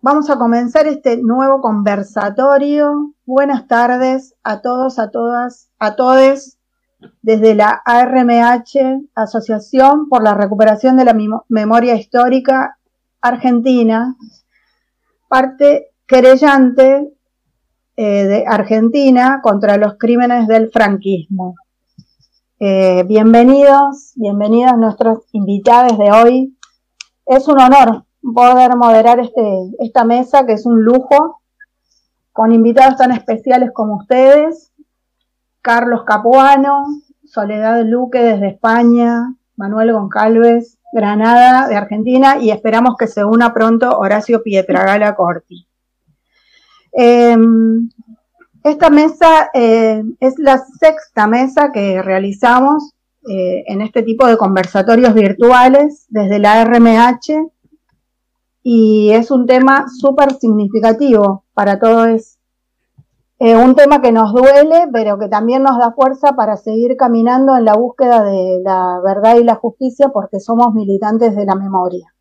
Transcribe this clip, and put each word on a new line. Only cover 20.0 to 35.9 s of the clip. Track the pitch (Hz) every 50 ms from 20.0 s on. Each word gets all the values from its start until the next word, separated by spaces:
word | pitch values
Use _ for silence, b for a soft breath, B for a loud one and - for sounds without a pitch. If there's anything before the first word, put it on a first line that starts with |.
| - 226 240 240 247 247 240 247 226
del | 214 226 220 220 220
franquismo. | _ 226 220 202 196 196 202 196 196 180 160 _ 196 185 185 180 180 175 _ _ _ _ _ _ _ _ _ _ _ _ _ _ _ _ _ _ _ _
Eh, | 214 196 196 190 190 185 180 180 180 185
bienvenidos, | 214 214 220 226 226 233 240 254 269 277 277 285 277 277 285 277 277 277 - _ _
bienvenidas | 262 220 214 202 202 208 214 220 233 247 254 247 233
nuestros | 226 220 202 - 220 226 226 226 _ _ _
invitados | 220 202 190 202 202 202 240 233 240 247 247 233 208
de | 208 202 202
hoy. | 220 233 240 254 262 262 269 262 _ _ _ _ _ _ _ _ _ - _ _ _ _
Es | - 254 269 269 285
un | 294 269
honor | 254 254 262 285 254 226 220 - - _ _ _ _ 262 226
poder | 240 247 247 254 254 254 247 247
moderar | 240 240 233 226 220 220 233 240 247
este, | 247 233 - 254 226 208 196 190 185 185 226 -
esta | 254 226 - 262 233
mesa, | 226 233 247 254 247 - 285 269
que | 240 220
es | 208 214
un | 240 233 226 220
lujo, | 220 240 262 262 - 277 285 302 320 - _ _ _ _ _ - _ _ _ _ _ _ _ _ _ _ _ _ _ _
con | - 226 226 233
invitados | 233 226 233 233 254 262 262 262 262
tan | 262 254 254
especiales | 226 - - 226 220 - 269 262 254 254 240 -
como | - 220 214 208
ustedes, | 196 - _ 254 254 262 269 277 294 302 320 330 330 _ _ _ _ 302 _ _ _ _ _ _ _ _ _ _ _ _ _ _ _ _
Carlos | - 233 233 240 240